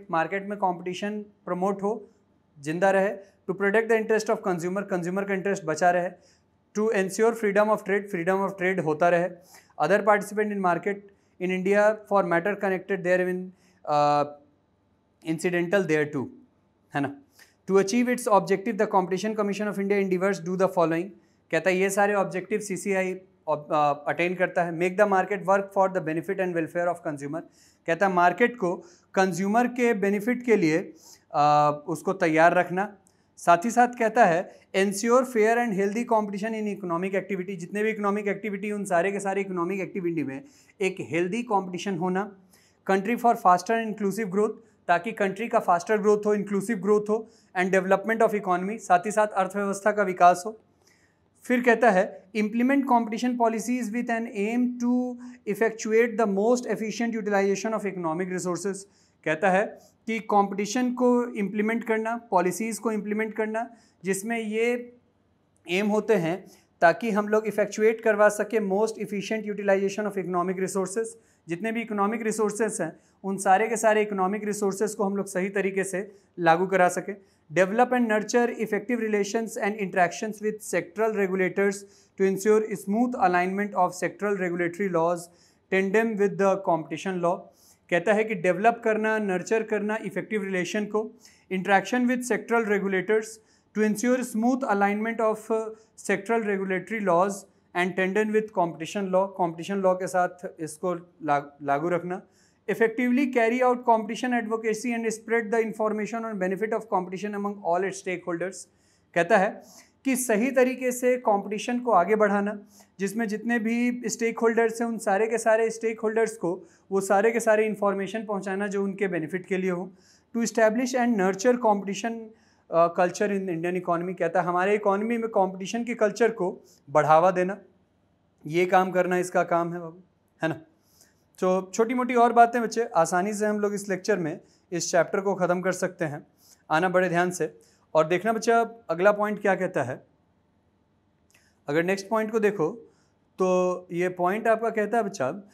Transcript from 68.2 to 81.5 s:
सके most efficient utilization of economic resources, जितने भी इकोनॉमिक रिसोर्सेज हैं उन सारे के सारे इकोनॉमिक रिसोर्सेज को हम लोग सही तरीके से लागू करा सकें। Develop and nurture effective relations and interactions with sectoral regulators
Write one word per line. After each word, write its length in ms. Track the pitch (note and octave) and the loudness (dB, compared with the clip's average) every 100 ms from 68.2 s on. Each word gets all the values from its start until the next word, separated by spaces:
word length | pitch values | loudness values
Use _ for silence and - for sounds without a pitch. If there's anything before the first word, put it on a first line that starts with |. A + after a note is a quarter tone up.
| G#3+ | 4
सके 320 | G#3 G#3 A3+ | 4 -2 -2
most 460 | G3 G3 A3 A3 G#3 | 0 0 0 -2 -6
efficient 400 | G3+ F#3+ A3 G#3 | -6 -4 -6 -6
utilization 580 | G3+ G3+ G3 G3 G3 G#3 | -4 0 2 0 -2 -4
of 60 | G3 | -4
economic 420 | F3 F3+ F3+ F#3 | -2 -2 -2 -2
resources, 460 | F#3 F#3+ F#3 A3+ A3+ - _ _ - | -4 -2 -4 -4 -6 -10 _ _ -10
जितने 240 | E3+ A3 | -6 -4
भी 80 | A3+ | -4
इकोनॉमिक 420 | A3+ G#3 G3+ A3 | -4 -2 -2 -2
रिसोर्सेज 560 | A3 G#3+ G#3+ G#3 A3 - | -2 0 -2 0 -2 -2
हैं 200 | E3 - _ _ | -6 -8 _ _
उन 140 | G3 G3 | -8 -2
सारे 300 | G3+ F#3+ A3+ | 4 4 2
के 80 | A3+ | 2
सारे 260 | A3 G#3+ | 2 2
इकोनॉमिक 420 | G#3 G3+ F#3 G#3 | 0 0 -2 -2
रिसोर्सेज 500 | G#3 G3 G3+ F#3+ G#3+ | -4 -2 -2 -2 -4
को 100 | G#3+ | -2
हम 120 | G3+ G3+ | -2 -2
लोग 100 | F#3+ | -4
सही 220 | F#3 G3 | -4 -2
तरीके 360 | G3+ F#3+ F#3+ | -2 -2 -2
से 320 | F#3 F3+ G3 - _ - | -4 -4 -8 -14 _ 0
लागू 280 | E3 E3+ F#3 | 4 4 4
करा 220 | F#3 F3+ | 4 4
सकें। 280 | F3+ F3 G3+ _ _ - | 2 -8 -12 _ _ -2
Develop 400 | D#3 F#3+ A3 B3 | 2 4 4 2
and 160 | B3 A3+ | 2 2
nurture 400 | G#3+ G#3 A#3+ A#3+ | 0 2 2 2
effective 520 | A#3+ A3 G#3 G3+ A#3+ | -2 -2 -2 -2 -2
relations 560 | A3 G#3 G3+ A3+ A3 A#3 | 0 0 0 -2 -4 -4
and 220 | G#3 G#3+ | -4 -4
interactions 600 | F#3 F#3+ E3+ - A3 G#3 | -2 2 2 0 -8 -6
with 320 | G#3+ G#3+ - | -6 -6 -4
sectoral 420 | F3+ - G#3 A3+ G3+ | -4 -4 -2 -2 0
regulators 640 | F#3+ F#3 F#3 | 0 0 0